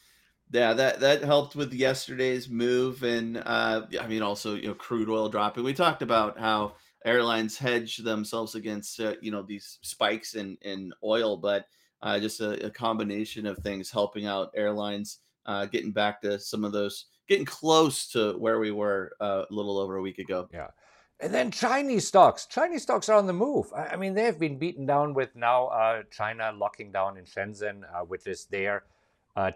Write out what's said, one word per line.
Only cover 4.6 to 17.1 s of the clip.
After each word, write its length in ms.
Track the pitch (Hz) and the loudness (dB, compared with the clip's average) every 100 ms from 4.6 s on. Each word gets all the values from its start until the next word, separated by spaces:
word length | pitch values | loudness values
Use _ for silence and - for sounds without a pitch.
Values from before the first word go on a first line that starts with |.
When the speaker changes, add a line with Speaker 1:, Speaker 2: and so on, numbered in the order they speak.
| 104 | -6
Speaker 1:
know, 60 | 104 | -8
crude 340 | - 120 110 | -6 -2 0
oil 200 | 110 107 | 0 0
dropping. 340 | 107 104 120 | 0 -2 -2
We 100 | 127 | -4
talked 300 | 139 175 - | 0 0 0
about 360 | 123 113 107 - | 2 2 2 0
how 360 | 110 107 104 - _ _ | 0 0 0 -6 _ _
airlines 540 | 113 120 117 113 110 - | 2 4 4 0 -2 -2
hedge 400 | 127 120 113 - | 0 0 -2 -6
themselves 580 | 113 107 104 113 107 110 | -4 -2 -2 -4 -6 -8
against, 440 | 110 104 104 - | -8 -8 -10 -6
uh, 140 | 107 104 | -4 -4
you 100 | 107 | -6
know, 100 | 104 | -8
these 380 | 98 101 - - | -8 -14 -16 -16
spikes 520 | - - 107 107 - 110 | -14 -2 0 0 -6 -10
in, 220 | 98 92 | -10 -10
in 300 | 101 98 92 - | -10 -10 -12 -8
oil, 340 | 107 110 110 95 | -2 0 2 0
but, 280 | 101 101 - _ _ _ | 0 -2 -4 _ _ _
uh, 180 | - 104 | -2 -2
just 220 | 110 - | -2 -4
a, 240 | 107 - 110 | -4 -4 -8
a 40 | |
combination 760 | - 117 110 104 104 110 110 104 | -4 -2 0 -2 -4 -6 -6 -8
of 120 | 92 | -6
things 300 | 101 98 95 | -6 -6 -4
helping 360 | 110 101 107 104 | 0 0 -2 -4
out 260 | 98 92 107 | -4 -4 -2
airlines, 640 | 104 104 104 101 104 - _ _ - | -2 -2 -4 -6 -8 -12 _ _ -6
uh, 200 | 101 101 | -4 -2
getting 260 | 117 107 | -4 -2
back 300 | 104 104 104 | 0 0 0
to 180 | 104 101 | -2 -4
some 240 | - 107 | -4 -4
of 80 | 104 | -2
those, 340 | 104 101 98 - | -2 -2 -6 -14